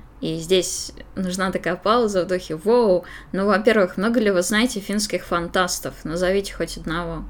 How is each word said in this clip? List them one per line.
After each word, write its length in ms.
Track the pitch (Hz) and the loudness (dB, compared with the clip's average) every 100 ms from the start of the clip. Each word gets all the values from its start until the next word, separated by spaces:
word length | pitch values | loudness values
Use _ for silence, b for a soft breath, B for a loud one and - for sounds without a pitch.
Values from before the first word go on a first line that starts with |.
| - - | -20 -8
И 140 | 160 160 | -6 -6
здесь 540 | 165 185 175 - - - - - | 2 2 2 -6 -10 -14 -14 -6
нужна 340 | 185 185 185 | -4 -2 -2
такая 260 | 180 170 175 | -2 -2 -2
пауза 480 | 196 240 226 196 | 2 4 4 2
в 20 | 165 | 0
духе 300 | 185 - 160 | -2 -4 -4
«Воу, 480 | 185 247 226 180 B B B | 2 4 6 2 B B B
ну, 120 | 180 | -2
во-первых, 540 | 202 196 220 220 185 - | 2 4 4 4 2 2
много 220 | 202 240 | 0 2
ли 100 | 214 | 4
вы 100 | 185 | 2
знаете 400 | 185 214 247 202 | 2 2 2 -2
финских 460 | 190 202 208 180 - | -4 -4 -2 -4 -2
фантастов? 760 | 175 170 190 180 - 135 - | -4 -2 0 0 -2 -8 -10
Назовите 520 | 156 165 180 196 196 | -8 -2 0 0 -2
хоть 240 | - 165 - | -6 -8 -6
одного». 460 | - 165 170 160 - | -6 -6 -6 -8 -12